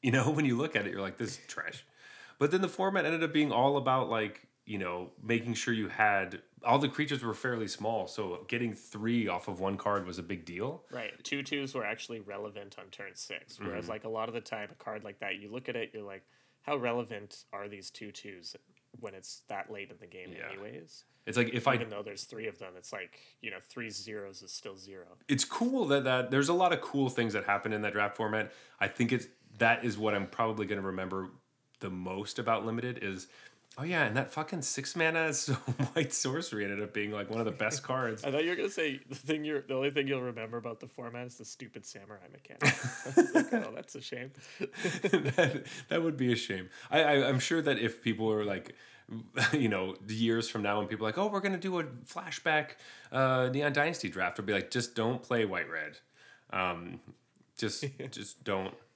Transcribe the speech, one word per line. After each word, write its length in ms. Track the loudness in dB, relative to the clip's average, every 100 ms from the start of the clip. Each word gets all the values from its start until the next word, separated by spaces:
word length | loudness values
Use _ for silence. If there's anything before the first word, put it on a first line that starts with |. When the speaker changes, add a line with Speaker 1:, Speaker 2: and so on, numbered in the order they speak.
Speaker 1:
You 100 | 6
know, 180 | 6 6
<laughs> 40 | 4
when 100 | 4
you 120 | 4
look 180 | 2 0
at 100 | 0
it, 60 |
you're 100 | -2
like, 160 | -4 -4
"This 140 | -6 -6
is 80 | -10
trash." 360 | -8 -8 -8 -16 _ -20 -20 -20 0
But 140 | 2
then 100 | 4
the 80 | 2
format 360 | 2 2 2 2
ended 180 | 2
up 100 | 2
being 180 | 4 4
all 260 | 6 6 4
about, 320 | 4 2 4
like, 380 | 0 0 -4 -20 _ -6
you 120 | -4
know, 340 | -2 -4 -8 -12
making 320 | 0 0 2 -2
sure 180 | 0
you 160 | 0 -2
had, 520 | 4 4 4 0 -6 -14 -6
all 160 | 4 4
the 80 | 4
creatures 360 | 0 -2 0
were 100 | -2
fairly 340 | -2 -2 -2 -2
small, 400 | -2 -2 0 -2
so 380 | -4 -4 -6 -4
getting 260 | -2 -2
three 540 | -4 -10 -4 2 2 2
off 200 | -2 -4
of 120 | -2
one 160 | -2 0
card 280 | 0 0 -2
was 120 | -8
a 60 |
big 220 | -6 -8 -8
deal. 400 | -6 -6 -6 -10
Speaker 2:
Right. 300 | -8 -8 -10
Two 200 | -6 -4
twos 300 | -2 -4 -2 -4
were 80 | -4
actually 340 | -4 -8 -10
relevant 560 | -8 -8 -8 -10 -14 -16
on 60 | -18
turn 260 | -14 -14 -12
six, 440 | -10 -10 -10 -10
whereas, 240 | -6 -6 -6
Speaker 1:
Mm-hmm. 60 |
Speaker 2:
like, 120 | -6 -4
a 40 |
lot 180 | -4 -2
of 40 |
the 80 | -4
time, 280 | -6 -8 -8
a 40 | -10
card 280 | -10 -8
like 160 | -10 -8
that, 180 | -6 -6
you 120 | -6
look 160 | -8 -6
at 80 | -4
it, 160 | -4
you're 100 | -8
like, 220 | -10 -12 _ _ _ _
"How 160 | -4 0
relevant 680 | 0 0 -2 -8 -12 -18 -12
are 160 | -10 -10
these 220 | -10 -14
two 220 | -12 -14
twos 440 | -12 -14 -14 -14 -16 _ _ _ -12
when 140 | -12 -12
it's 260 | -14 -14 _
that 220 | -6 -6
late 180 | -8 -10
in 60 | -14
the 80 | -18
game 240 | -14 -14
Speaker 1:
Yeah. 160 | -10 -10
Speaker 2:
anyways?" 560 | -8 -10 -12 -16 -20 -20 _ -2
Speaker 1:
It's 100 | 2
like, 120 | 2
if 140 | 2 2
I 80 | 2
Speaker 2:
Even 140 | 0
though 120 | -6
there's 220 | -8 -10
three 240 | -12 -8 -8
of 100 | -8
them, 160 | -14 -14
it's 160 | -12
like, 280 | -10 -12 -16 -20 _
you 100 | -12
know, 80 | -12
three 300 | -12 -10 -8
zeros 500 | -8 -10 -10 -10 -14
is 100 | -12
still 240 | -12 -12 -14
zero. 420 | -16 -16 -16 -20 -2
Speaker 1:
It's 180 | 0 2
cool 400 | 2 2 4 6
that, 160 | 6 6
that, 260 | 4 4
there's 180 | 4 6
a 40 |
lot 200 | 6 6
of 80 | 4
cool 280 | 2 2 2
things 240 | 4 2
that 100 | 2 2
happen 280 | 2 2
in 100 | 0
that 100 | 0
draft 240 | 2 0 0
format. 340 | 0 0 -2 -6 -20 -2
I 80 | -2
think 240 | 4 4
it's, 140 | 4 0 -16 _ 4
that 260 | 6 6 4
is 140 | 2
what 160 | 2 2
I'm 100 | 0
probably 400 | 0 0 2 0
gonna 160 | -2
remember 480 | -2 -2 -2 -2 -4 -10 _ _ _ _
the 120 | -6
most 480 | -4 -4 -4 -4 -4
about 260 | 0 2 2
Limited 340 | -2 -4 -4
is, 240 | -6 -6 -10 -18 -20 -20 _ -8
"Oh 60 |
yeah, 220 | -2 2 4
and 100 | 2
that 140 | 0
fucking 300 | -4 -4 -4
six 320 | -2 -2 -4 2
mana 300 | 4 4 2
<laughs> 20 |
is 200 | 0 0 -2 -2 -2 0
white 180 | 0 0
sorcery 500 | 0 0 -2 -4 -4
ended 180 | -2 -2
up 100 | -4
being, 180 | -2 -2
like, 180 | -2 -2
one 100 | 0
of 60 | 0
the 60 |
best 320 | 0 -2 -2
cards." 400 | -2 0 0 -2
Speaker 2:
<laughs> 20 | 0
I 60 |
thought 120 | 2
you 60 | 2
were 60 | 0
gonna 140 | -2
say 300 | 0 -2 -2 -8
the 80 | -12
thing 300 | -2 0 0
you're, 160 | -2
the 140 | 0 0
only 160 | 2
thing 160 | 2 2
you'll 140 | 0
remember 340 | -2 -6 -6 -6
about 220 | -6 -8
the 80 | -12
format 400 | -12 -10 -8 -10
is 100 | -12
the 80 | -16
stupid 400 | -14 -14 -14 -14
samurai 420 | -16 -16 -16 -16
mechanic. 320 | -20 -20 2
<laughs> 0 |
I 460 | 4 4 -4 -6 2 6
was 180 | 8 6
like, 180 | 4
"Oh, 180 | 0 0 -8
that's 180 | -10
a 80 | -12
shame." 300 | -10 -8 -10 -14 -18 -8
<laughs> 0 |
Speaker 1:
<laughs> 0 | -8 -4 -4 0 4 4 4 4
That, 300 | 4 2 -6 -14 -2
that 120 | 0
would 140 | 2 2
be 140 | 2
a 20 | 2
shame. 340 | 0 -6 -6 -14 2
I, 140 | 4
I, 240 | 6 6 6
I'm 100 | 2
sure 220 | 2 2
that 160 | 4 4
if 220 | 2 0
people 240 | -2 2 2
were, 160 | 2 2
like, 300 | -2 -6 -18 -20 -20 -12
<laughs> 420 | -12 -8 0 2
you 140 | 4 4
know, 280 | 2 0 -6 -8
years 400 | 0 4 4 2
from 140 | 0
now 160 | 2 2
when 80 | 0
people 180 | 0 0
are 40 |
like, 80 | 2
"Oh, 100 | 2
we're 140 | 2
gonna 160 | 0 0
do 220 | 0 -2
a 40 |
flashback, 920 | -2 -8 -12 -10 -8 -2 2 2 2 -10 -18 -20 -4
uh, 380 | 2 4 4 4
Neon 220 | 2 2
Dynasty 340 | 4 2 2 -4
draft," 300 | 0 0 0
I'll 60 | 0
be 80 |
like, 160 | 2 2
"Just 240 | -2 -2 0
don't 260 | 0 0
play 240 | 0 2 2
white 240 | 0 -2
red. 280 | -4 -6 -10 _ _ -20 -20 _
Um, 500 | 0 0 0 -6 -12 -14 -20 _ _ _ -4
just, 260 | -2 -2 -6 -6
Speaker 2:
<laughs> 140 | -10
Speaker 1:
just 320 | -10 -12 -8
don't." 300 | -2 -2 -2 -8 -20